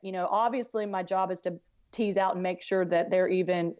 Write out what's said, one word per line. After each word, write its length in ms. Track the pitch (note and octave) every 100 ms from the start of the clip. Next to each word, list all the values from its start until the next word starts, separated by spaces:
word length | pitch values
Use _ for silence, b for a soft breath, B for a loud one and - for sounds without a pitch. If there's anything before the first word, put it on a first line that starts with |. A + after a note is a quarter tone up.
You 100 | F#3+
know, 160 | F#3 F3+
obviously 540 | G#3 A#3 B3+ A#3+ A3
my 180 | G#3 G3
job 280 | F3+ F#3+ F#3
is 100 | F3+
to 160 | F#3 E3+ - _ _
tease 280 | - G#3+ F#3+
out 160 | F#3+
and 80 | F3+
make 200 | F3+ F3+
sure 220 | - F#3+
that 260 | F3+ A3 A3
they're 180 | F#3 F#3
even, 460 | F#3 F3 F3+ E3+ -